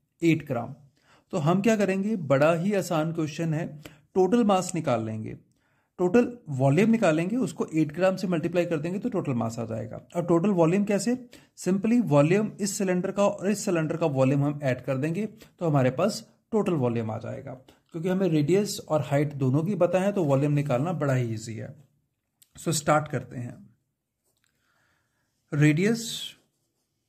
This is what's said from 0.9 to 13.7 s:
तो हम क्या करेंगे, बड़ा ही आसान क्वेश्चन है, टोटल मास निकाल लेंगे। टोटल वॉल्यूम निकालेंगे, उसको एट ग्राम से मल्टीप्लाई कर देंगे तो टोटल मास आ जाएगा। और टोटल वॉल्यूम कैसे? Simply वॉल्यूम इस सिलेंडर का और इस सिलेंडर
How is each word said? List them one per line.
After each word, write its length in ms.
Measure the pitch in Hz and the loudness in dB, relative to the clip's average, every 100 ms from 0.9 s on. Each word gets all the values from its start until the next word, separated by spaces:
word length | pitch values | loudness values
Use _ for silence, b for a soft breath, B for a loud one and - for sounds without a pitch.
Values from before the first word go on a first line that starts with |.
| _ b b b | _ b b b
तो 40 | 190 | -2
हम 240 | 147 185 | 2 2
क्या 140 | 226 214 | 2 2
करेंगे, 400 | 190 190 202 220 | 2 0 -2 -2
बड़ा 380 | 139 135 151 170 | 0 4 4 2
ही 180 | 190 196 | 0 0
आसान 380 | 175 165 160 | 0 -2 -2
क्वेश्चन 400 | 165 151 160 165 | -2 -4 -4 -4
है, 140 | 151 180 - B B B 190 | -2 -4 -10 B B B 2
टोटल 280 | 185 240 240 | 4 4 4
मास 260 | 190 180 170 | 2 0 -4
निकाल 300 | 151 117 110 | -2 -2 -2
लेंगे। 320 | 110 113 - _ _ _ _ _ - | -8 -10 -12 _ _ _ _ _ -2
टोटल 280 | 180 233 247 - - | 2 2 2 -4 -8
वॉल्यूम 400 | 131 135 151 220 | 0 2 4 4
निकालेंगे, 460 | 226 185 156 180 247 | 4 2 2 0 -2
उसको 280 | 202 - 226 | -4 -4 -4
एट 180 | 156 147 | -2 -2
ग्राम 220 | 156 185 190 | 0 0 0
से 120 | 196 | -2
मल्टीप्लाई 380 | 170 165 175 170 | -2 0 -2 0
कर 120 | 160 | -2
देंगे 200 | 170 196 | -4 -6
तो 100 | 247 | -4
टोटल 240 | 196 143 120 | -4 -2 -2
मास 220 | 113 117 | -4 -6
आ 60 | 113 | -8
जाएगा। 320 | 113 113 110 - 175 | -8 -8 -12 -10 -4
और 100 | 170 | 2
टोटल 220 | 170 202 180 | 2 2 4
वॉल्यूम 260 | 160 196 202 | 4 2 2
कैसे? 300 | 202 214 254 - B B - | 0 0 -4 -6 B B -8
Simply 420 | 180 190 220 240 175 | -4 -2 2 2 4
वॉल्यूम 420 | 143 147 196 214 - | 4 4 4 0 -4
इस 180 | 196 - | -6 -2
सिलेंडर 340 | 185 180 190 | 0 0 -2
का 140 | 196 202 | 0 0
और 240 | - 185 | 0 -2
इस 160 | 208 | -2
सिलेंडर 320 | - | 0